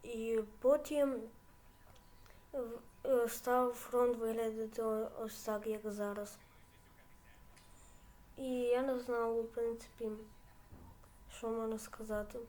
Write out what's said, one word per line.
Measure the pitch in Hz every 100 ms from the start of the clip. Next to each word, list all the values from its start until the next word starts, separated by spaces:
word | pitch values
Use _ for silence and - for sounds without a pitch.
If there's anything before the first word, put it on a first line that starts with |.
І | - 233 226 226 214 -
потім | 254 294 294 302 277 247 220 - - - - - - - - - - - -
в-, | 277 233 233 - - 254
е, | 254 233
став | - 247 247 247
фронт | 240 - 247 247 233
виглядати | 226 226 226 220 220 226
о-, | 220 214 220 -
ось | 220 -
так, | - 214 220
як | 214 214
зараз. | 208 208 202 208 - - - - - - - - - - - - - - - - - - - - -
І | 262
я | 254 240 247
не | 269 254
знав, | 240 233 233 226
в | 226
принципі, | 240 233 233 - - 226 214 214 - - - - - - - - - - -
що | 226
можна | 226 220 220
сказати. | - - 220 214 214 240